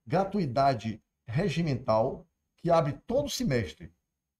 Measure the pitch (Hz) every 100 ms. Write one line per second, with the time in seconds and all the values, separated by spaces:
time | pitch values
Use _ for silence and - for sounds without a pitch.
0 | - 160 196 208 151 120 139 123 113 104
1 | _ _ - 120 202 156 165 123 - 110
2 | 120 95 - _ _ _ 170 165 147 -
3 | - 247 285 - 233 123 87 - 82 _
4 | _ _ _ _